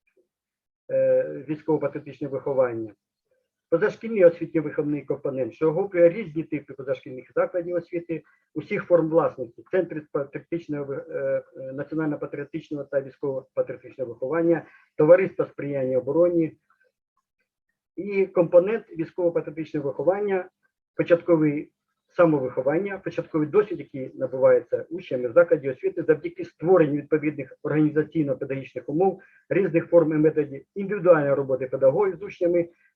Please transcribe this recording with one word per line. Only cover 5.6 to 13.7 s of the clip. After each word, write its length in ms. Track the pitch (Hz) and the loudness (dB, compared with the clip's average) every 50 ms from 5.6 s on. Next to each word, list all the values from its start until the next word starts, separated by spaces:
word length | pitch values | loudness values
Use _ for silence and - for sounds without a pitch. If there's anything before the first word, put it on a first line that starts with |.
| 160 156 | -2 0
охоплює 380 | 151 180 196 196 180 175 170 170 | 0 0 -4 -2 2 4 4 4
різні 340 | 170 226 214 160 147 160 147 | 4 2 -6 -8 -8 -8 -8
типи 320 | - 156 143 - - 139 | -6 -8 -8 -8 -10 -16
позашкільних 580 | - 127 135 131 127 - - 127 127 - _ - | -12 -8 -6 -8 -8 -8 -12 -16 -16 -16 _ -4
закладів 420 | 160 185 170 - 180 170 175 175 | -2 -2 -2 -2 -6 -6 -4 -6
освіти, 460 | 170 170 - - 170 170 - 165 156 - _ _ _ _ _ - | -6 -6 -6 -8 -10 -8 -8 -10 -10 -10 _ _ _ _ _ -14
усіх 300 | 151 - - 208 190 - | -12 -10 -8 -6 -6 0
форм 240 | - 175 165 160 160 | 2 2 2 2 2
власності, 560 | 160 165 147 127 - - 127 - - - - _ | 2 2 2 0 -2 -6 -12 -14 -14 -18 -10 _
центри 320 | - 190 175 170 160 151 151 _ - | -2 -2 -2 -2 -6 -12 -10 _ -6
патріотичного 720 | 151 139 - - 147 - _ 170 160 - - 147 143 143 | -6 -6 -8 -10 -14 -12 _ -10 -8 -8 -8 -8 -8 -8
ви-, 200 | 135 139 - 165 165 | -8 -10 -10 -10 -10
е, 320 | - 139 139 135 135 131 - _ - | -8 -6 -4 -2 -2 -4 -4 _ -14
е, 160 | 131 131 131 135 | -16 -14 -12 -10
національно-патріотичного 1120 | 143 139 - 156 156 156 151 147 - 147 143 - 139 143 - - 160 151 - 151 143 139 | -10 -10 -8 -6 -4 -4 -4 -4 -4 -6 -10 -10 -10 -10 -10 -10 -12 -12 -10 -10 -10 -8
та 160 | - 147 139 | -4 -4 -4
військово-патріотичного 1120 | 139 135 - _ - 143 135 131 - _ _ 135 127 - | -4 -4 -8 _ -6 -6 -6 -6 -8 _ _ -4 -4 -4